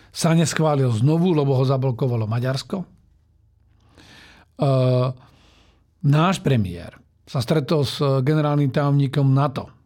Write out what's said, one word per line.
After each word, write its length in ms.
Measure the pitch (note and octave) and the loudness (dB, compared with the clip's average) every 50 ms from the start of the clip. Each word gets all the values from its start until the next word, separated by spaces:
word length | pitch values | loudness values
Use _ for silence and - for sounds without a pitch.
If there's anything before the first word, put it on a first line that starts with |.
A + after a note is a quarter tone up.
| - _ | -20 _
sa 240 | - - - E3 E3 | -8 -4 0 2 2
neschválil 560 | E3 D#3+ - - - D#3 D#3 D3 C3+ C3+ B2 | 2 2 0 0 0 0 0 2 2 0 0
znovu, 400 | A2+ G#2+ B2+ D3+ D#3+ E3 F3 F#3+ | 0 2 2 2 2 2 2 2
lebo 240 | E3+ D3+ C#3+ C#3 C3+ | 2 0 0 0 0
ho 80 | B2+ C3+ | 0 0
zablokovalo 640 | C3 C#3 B2+ C3 C3+ A#2+ A2+ C3+ B2 A#2+ A2+ A2 | 0 0 -2 -2 -2 -2 -2 -2 -2 -2 -2 -4
Maďarsko. 560 | G#2 A2+ A#2+ B2 C3 C3+ C3+ - - - F#3+ F3 | -4 -4 -4 -4 -4 -4 -6 -8 -8 -8 -8 -8
E, 20 | - - _ _ _ _ _ _ _ _ _ _ _ _ _ _ _ _ _ _ _ _ - - - - - - - - - - _ _ - D3+ C3+ C3+ C3 B2+ B2+ B2+ B2 B2+ C3 B2+ - - - _ _ _ _ _ _ _ _ _ _ _ _ _ _ - | -10 -16 _ _ _ _ _ _ _ _ _ _ _ _ _ _ _ _ _ _ _ _ -20 -20 -20 -20 -20 -20 -20 -20 -20 -20 _ _ -2 0 0 2 2 2 2 2 2 0 -2 -4 -8 -14 -20 _ _ _ _ _ _ _ _ _ _ _ _ _ _ 0
náš 400 | C#3+ C#3+ D3+ E3 F#3+ F#3 - - | 2 2 4 2 2 0 0 0
premiér 560 | D3 C3+ A#2 G2 F2 E2+ E2+ D#2+ - - - _ _ _ _ _ | 0 0 0 0 -2 -6 -10 -14 -16 -18 -20 _ _ _ _ _
sa 160 | - - C3+ | -8 -6 -4
stretol 480 | - - D#3+ D#3 C3 - F3 D3 C3+ | -2 0 0 0 0 0 0 0 0
s 160 | - - - D3 C#3 C3+ C3+ | -2 -2 -2 -2 0 0 0
generálnym 560 | B2 D3 D#3 D#3 D3+ D3 D3 D3 C#3+ C3 - | 0 0 0 0 0 0 0 0 0 0 0
tajomníkom 560 | D3+ C#3+ C#3+ C#3+ C#3+ C#3 B2+ - C#3+ C#3 C3+ | 0 0 2 2 2 2 0 0 0 2 2
nato 400 | C3+ C#3 D3 D3 - - - - - _ _ | 2 2 2 0 -2 -6 -12 -14 -18 _ _